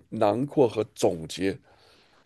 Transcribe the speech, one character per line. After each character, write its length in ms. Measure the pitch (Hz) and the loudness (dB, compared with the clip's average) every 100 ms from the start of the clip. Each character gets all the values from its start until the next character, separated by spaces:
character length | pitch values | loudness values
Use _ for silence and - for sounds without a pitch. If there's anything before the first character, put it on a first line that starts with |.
| - | -6
囊 340 | 113 107 110 | 0 2 2
括 240 | 143 - 120 | -2 2 2
和 160 | - - - | 2 -6 0
总 320 | 110 87 80 | 0 0 -8
结， 280 | - 95 - _ _ _ _ _ _ | -4 -4 -4 _ _ _ _ _ _